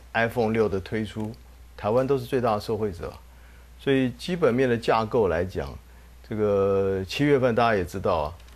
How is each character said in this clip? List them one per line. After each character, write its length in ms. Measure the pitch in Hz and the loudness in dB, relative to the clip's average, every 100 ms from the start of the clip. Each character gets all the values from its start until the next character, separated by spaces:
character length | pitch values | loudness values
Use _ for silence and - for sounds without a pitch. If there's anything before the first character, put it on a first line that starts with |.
| - | -6
iPhone 380 | 113 113 123 110 | -2 0 0 0
六 160 | 113 104 | 2 2
的 120 | 95 | 0
推 260 | 92 110 107 | -4 -6 -6
出， 260 | 110 107 113 - - - - | -6 -10 -10 -18 -20 -20 -8
台 140 | 104 | 0
湾 160 | 120 131 | 0 2
都 100 | 139 | 0
是 80 | 120 | 0
最 160 | 131 | -2
大 140 | 117 104 | 0 0
的 40 | |
受 160 | - 107 | -2 -4
惠 160 | 107 | -4
者， 220 | 85 69 - - - - - - - | -6 -10 -14 -20 -20 -20 -20 -20 -8
所 140 | - | 0
以 160 | 135 127 | 2 0
基 220 | 117 - 180 | -4 -6 0
本 160 | 147 | 2
面 160 | 120 131 | 4 2
的 80 | 117 | 2
架 300 | 135 117 107 | 2 0 2
构 220 | 123 98 | 2 2
来 180 | 82 92 | 2 -2
讲， 240 | 92 69 62 - - - - - | -4 -8 -10 -18 -20 -20 -20 -10
这 80 | 107 | -2
个 720 | 107 101 98 98 98 95 92 | 2 2 2 2 2 0 -2
七 160 | - | -2
月 140 | 147 139 | 2 4
份 160 | 127 | 4
大 160 | 113 117 | 4 2
家 60 | 104 | 2
也 100 | 82 | -2
知 140 | 98 | -4
道 220 | 101 85 | 0 0
啊， 120 | 76 85 - | -2 -8 -18